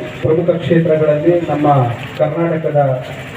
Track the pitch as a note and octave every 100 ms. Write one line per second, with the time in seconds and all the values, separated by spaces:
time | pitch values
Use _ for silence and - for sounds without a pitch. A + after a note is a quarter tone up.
0 | - - D#3 E3 E3+ E3 - E3 E3 D#3
1 | D3+ D3 E3 F3 D#3 D3 D3 C#3 A#2+ -
2 | - - D3+ D#3+ E3+ D#3+ - D3 C#3 C3
3 | - - -